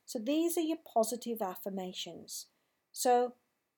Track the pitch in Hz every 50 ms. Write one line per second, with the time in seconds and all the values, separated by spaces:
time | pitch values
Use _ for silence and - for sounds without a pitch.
0 | _ - - 247 214 262 294 320 330 339 330 359 320 311 330 330 - - - 226
1 | 220 226 247 233 - 233 233 220 220 185 180 - - 202 190 190 185 185 196 -
2 | - 190 170 175 160 - - - - _ _ _ _ _ _ _ _ _ - -
3 | - 254 247 247 247 247 247 _ _ _ _ _ _ _ _